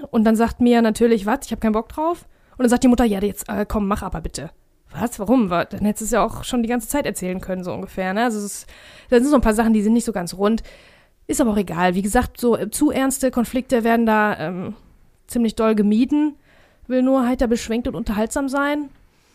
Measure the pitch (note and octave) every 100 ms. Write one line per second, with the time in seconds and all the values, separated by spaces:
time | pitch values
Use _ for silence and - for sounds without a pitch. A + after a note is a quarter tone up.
0 | C#4+ A#3 A3 A3 A#3 - A#3+ A#3 A3+ A3
1 | A#3 A3+ G3+ C#4 - A3 A3 G#3+ - -
2 | D#4+ F4 - - _ - B3 A#3+ B3+ A#3+
3 | A#3 G3 G3+ F#3+ - G3+ G#3 A3 G3 G#3
4 | F#3+ E3 - - D3 - _ _ _ -
5 | A#3 - F#3+ C4 F#3+ F3 - F#3 G#3 -
6 | G#3+ A3+ G#3+ - - B3 A3+ A#3+ - D4
7 | A#3 G3 F#3 F#3 - G3 F3+ A#2+ F#3+ -
8 | F#3 G3+ A#3+ G#3+ G3+ - - - - -
9 | - A#3+ C4+ C#4 A3 G#3+ A3+ G#3+ G#3 A#3
10 | A3+ G3+ F3 F3+ G#3 A3 - - - _
11 | _ _ - D#4 A#3+ G#3 F#3 E3 F3+ F#3
12 | G3+ A#3+ - - A#3+ A3 G#3 - D4+ -
13 | C4+ C4 B3+ B3 A3+ B3+ B3 A#3+ A3+ A#3
14 | A3+ G#3+ G#3 - D#3 F3+ G#3 - - -
15 | _ _ - B3 A3+ A3 A3 G#3+ G#3 G#3+
16 | C4+ D4 D4+ D4 _ _ _ _ - B3+
17 | C4 C4+ A#3+ B3+ A#3+ A#3 - A3+ B3 F#3
18 | A#3 G#3 A3+ D4 C#4 C#4 C#4+ D4 C#4 -
19 | _ _ _